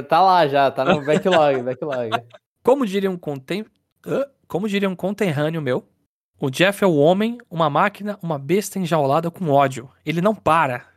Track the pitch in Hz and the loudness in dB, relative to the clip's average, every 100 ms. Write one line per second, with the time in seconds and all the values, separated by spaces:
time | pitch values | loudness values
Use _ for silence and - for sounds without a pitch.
0 | 139 165 190 180 151 139 135 131 135 175 | 0 4 6 4 4 4 2 2 0 0
1 | 139 151 190 175 147 135 123 127 156 127 | 0 0 2 4 4 2 -2 -6 -6 -6
2 | 117 117 - - _ _ - 285 226 196 | -4 -6 -8 -20 _ _ 0 2 0 -2
3 | 196 180 156 139 131 180 220 _ _ _ | -2 -4 -8 -10 -8 -10 -10 _ _ _
4 | - 170 277 _ - 160 214 196 196 180 | -6 -6 -6 _ -10 -6 -4 -2 -2 -4
5 | 190 202 202 143 151 165 139 131 - _ | -6 -4 -4 -2 -2 -4 -4 -4 -6 _
6 | _ _ _ _ 143 131 180 196 196 151 | _ _ _ _ -6 0 0 2 2 4
7 | 147 190 220 240 - 165 156 143 202 202 | 4 4 0 -6 -8 -2 0 2 0 -2
8 | 208 202 165 147 139 190 196 196 170 160 | -10 -8 -8 -6 -2 -4 -4 -6 -2 0
9 | 139 151 165 - 175 139 139 131 131 _ | 2 0 -2 -4 0 2 2 -2 -14 _
10 | - 165 196 214 - 160 143 120 - | -6 -2 -2 -2 0 2 0 -4 -12